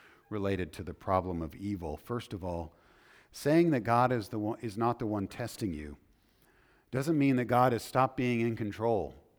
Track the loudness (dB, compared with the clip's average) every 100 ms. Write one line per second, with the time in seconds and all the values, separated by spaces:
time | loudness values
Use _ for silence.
0 | -20 _ _ -4 -2 -2 -4 -8 -12 -10
1 | 0 0 0 -4 -6 -8 -6 -6 -6 -10
2 | -8 -8 -8 -8 -6 -6 -8 -14 _ _
3 | _ -20 _ -4 2 4 4 2 2 4
4 | 4 2 -2 -4 -4 -6 -8 -2 0 0
5 | -2 -2 -4 -6 -10 -6 -6 -6 -10 -14
6 | _ _ _ _ _ _ _ _ _ -4
7 | 0 4 4 4 4 6 6 2 0 2
8 | 2 2 0 2 0 0 -4 -2 0 0
9 | -2 -8 _